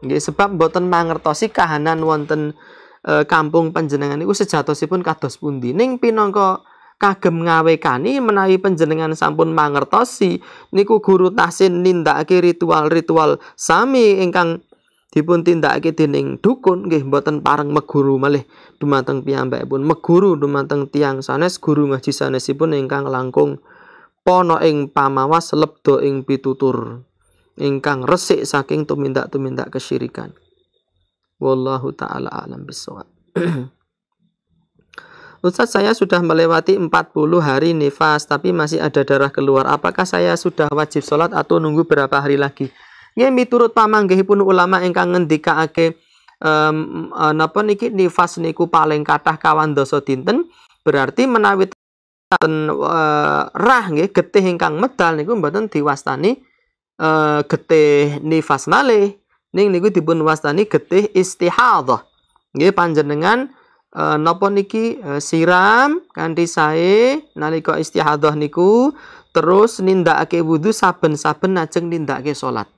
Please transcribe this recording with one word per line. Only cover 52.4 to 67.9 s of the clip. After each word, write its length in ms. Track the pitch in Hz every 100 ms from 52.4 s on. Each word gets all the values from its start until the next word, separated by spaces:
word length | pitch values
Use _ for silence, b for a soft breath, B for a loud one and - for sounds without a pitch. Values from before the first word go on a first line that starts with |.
| 160 156 156
eh, 720 | 147 147 165 156 151 151 147 -
rah 340 | - 208 254 202
nggih, 240 | 151 190 196
getih 400 | 175 208 190 175
ingkang 240 | 170 151
medal 400 | 247 - 175 160
niku 160 | 151 233
mboten 320 | 151 180 214
diwastani, 720 | 156 147 139 - 135 175 269 b b b b _ _
eh, 380 | 160 156 151 151 143
getih 720 | 160 - 160 151 143 147 143
nifas 480 | 147 160 151 139 -
malih, 480 | 190 277 220 202 202 _ _ _
ning 240 | 180 202 180
niku 160 | 202
dipun 320 | 185 156 165
wastani 400 | 156 156 147 151
getih 480 | 208 151 - 185 208
istihadhah. 960 | - 185 - 175 - 247 196 131 117 - _ _ _ _ 135
Nggih, 160 | 165
panjenengan, 800 | 190 175 156 147 147 170 233 269 b b b b
eh, 240 | - 151 151
napa 320 | 156 170 196
niki, 560 | 202 196 220 226 254
eh, 160 | 185 143
siram 800 | 143 165 165 180 190 226 277 320 - -
kanthi 320 | 165 165 170
sae 720 | - 151 156 175 208 247 285 - -
nalika 400 | 151 160 151 156
istihadhah 640 | 156